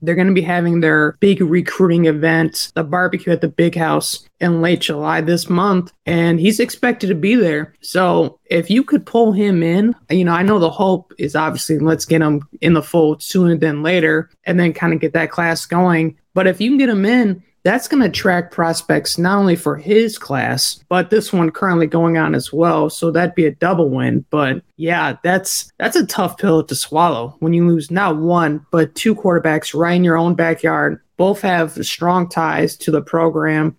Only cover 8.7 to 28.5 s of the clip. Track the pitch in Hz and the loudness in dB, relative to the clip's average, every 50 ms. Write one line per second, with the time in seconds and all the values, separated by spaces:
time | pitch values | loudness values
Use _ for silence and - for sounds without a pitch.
8.7 | 196 247 277 - 302 247 - - - 233 233 220 196 190 208 208 190 170 165 165 | 0 0 2 2 0 -2 -2 0 2 2 4 4 4 2 2 2 2 2 2 2
9.7 | 170 190 214 226 240 - _ - - 185 180 170 170 170 185 196 214 202 165 160 | 2 2 2 2 0 -2 _ -2 0 0 2 2 2 2 2 2 2 2 2 0
10.7 | 160 - 196 190 185 180 - _ - - - 143 143 156 156 156 170 170 - - | 0 0 0 0 0 0 -2 _ -10 -8 -6 -4 -2 -2 -2 -2 -4 -6 -4 -2
11.7 | 156 147 147 160 160 151 - - 165 160 160 151 147 143 143 _ - - - 165 | -2 0 2 0 0 0 0 0 0 2 2 2 0 -2 -4 _ -12 -4 0 2
12.7 | 170 156 147 - - 170 160 151 151 147 - - - 190 180 170 170 151 160 160 | 2 2 0 0 0 2 2 2 2 -2 -6 -4 0 2 2 2 2 2 0 -2
13.7 | 147 147 151 160 185 180 160 160 156 156 165 _ _ _ - 175 175 180 175 170 | -2 -2 -2 0 0 2 2 2 0 0 -2 _ _ _ -6 -2 0 0 2 0
14.7 | 156 - 175 165 165 160 - 151 - 165 160 160 - - 170 165 165 160 - - | 0 0 -2 -2 0 0 -2 -2 -2 -2 -4 -2 -4 -2 -2 -2 -2 -4 -4 -2
15.7 | 175 175 180 180 170 160 160 160 - _ _ _ - 185 190 190 175 185 208 240 | 0 2 2 4 2 2 0 -2 -4 _ _ _ -4 0 0 0 0 0 0 0
16.7 | 294 269 269 240 220 196 196 208 247 254 240 202 185 180 - _ _ _ - 180 | 2 2 2 2 2 0 2 2 2 2 2 2 0 -4 -8 _ _ _ -2 -2
17.7 | 214 254 - - 311 277 240 175 - - - 196 180 175 170 - - - 170 165 | -2 -2 -2 0 0 2 2 2 0 0 0 0 0 0 -2 -4 -4 -2 -2 -2
18.7 | 165 - - - 160 151 147 - - - 170 180 196 202 196 190 170 165 - 147 | -2 -4 -2 -2 -2 -2 -2 -4 -4 -2 0 0 2 2 2 2 2 0 -2 -4
19.7 | 147 151 151 170 208 220 226 220 220 - - - 139 131 113 117 123 127 - - | -6 -6 -2 2 2 2 2 2 -2 -8 -8 -6 -4 -4 -2 -2 -2 -2 -2 -4
20.7 | - - _ - 175 185 175 175 214 214 - - - 180 170 160 - - 208 190 | -6 -8 _ -2 0 0 0 2 0 0 0 0 0 0 0 0 0 -2 -2 0
21.7 | 175 170 160 151 - 165 165 165 165 165 156 156 156 135 131 - - 151 170 170 | 2 2 2 2 2 0 2 2 2 2 0 0 0 -2 -4 -4 -2 0 2 2
22.7 | 165 160 151 156 - - - 170 156 165 180 175 175 - 160 151 - - 170 175 | 2 0 0 -2 -4 -4 -4 -2 0 0 0 0 0 0 0 0 0 0 -2 0
23.7 | 190 165 165 139 131 131 127 123 117 123 139 - - 151 143 131 135 175 - _ | 2 2 0 0 0 -2 -2 0 -2 -2 -4 -4 -2 -2 0 0 -2 -6 -8 _
24.7 | _ - 160 165 170 170 156 143 123 - - 170 185 185 185 - - - - - | _ -8 -4 -4 -2 -2 -2 -4 -6 -4 -2 0 0 0 -2 -4 -8 -8 -8 -10
25.7 | _ - - 240 - 349 247 - - - 190 170 - - - 202 165 160 151 - | _ -4 -4 0 0 0 0 0 -2 -4 -4 -4 -4 -2 0 2 2 2 2 -2
26.7 | 135 - - - 147 156 170 175 143 113 117 131 - - 165 160 170 170 175 175 | -6 -8 -8 -4 0 2 2 2 0 -2 -6 -10 -10 -6 -2 0 2 2 4 4
27.7 | 170 165 139 - 170 190 202 185 156 151 156 170 175 175 165 151 | 2 0 -2 -2 -2 -2 0 0 -2 -2 0 0 2 2 2 0